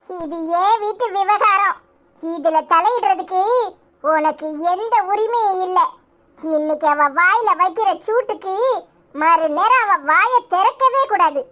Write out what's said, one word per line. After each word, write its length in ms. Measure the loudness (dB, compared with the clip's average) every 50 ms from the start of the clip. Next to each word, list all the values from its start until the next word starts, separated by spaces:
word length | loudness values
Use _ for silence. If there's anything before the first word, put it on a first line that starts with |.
| _ _
இது 280 | -14 -12 -10 -10 -10 -10 -6 -4
ஏன் 300 | -2 0 2 2 2 0
வீட்டு 260 | 0 -4 -4 -4 -4 -4
விவகாரம், 680 | -2 -2 0 0 0 2 2 2 2 2 2 0 -2 -4 _ _ _ _ _ _ _ _ -10
இதுல 340 | -10 -10 -2 -2 0 0 0 0 2 2
தலையிடுறதுக்கு 680 | 2 2 2 0 0 0 0 0 -2 -2 -4 -2 -2 0 2 0 0 0 -2 -8 _ _ _ _ _ -2
உனக்கு 440 | 0 0 2 0 0 -2 -2 -8 -10 -10 -4
எந்த 360 | -4 -2 -2 -2 -2 0 0 0 0
உரிமையும் 580 | 0 -2 -2 -2 -2 -2 0 0 0 0 -2
இல்ல. 180 | -4 -2 0 0 0 0 -2 _ _ _ _ _ _ _ _ _
இன்னைக்கு 480 | -6 -4 -2 -2 0 -2 -4 0 0
அவ 200 | 0 2 2 2 0
வாயில 400 | 2 2 2 2 2 2 2 0 0
வைக்கிற 340 | 2 0 -2 0 0 -2 -2 -2 -2
சூட்டுக்கு 540 | -4 -2 -2 -2 -2 -2 -8 -8 -6 -8 -4 -2 0 0 0 -2 -6 _ _ _ _ _ _
மறுநேரம் 680 | -2 2 2 2 2 2 0 0 0 2 2 2 2 2
அவ 140 | 2 0
வாயை 420 | -2 0 0 2 2 2 2 2 0 0 0
திறக்கவே 520 | -2 0 0 0 0 2 0 0 2 2 0
கூடாது. 340 | 0 2 2 2 2 0 -2 -8 -8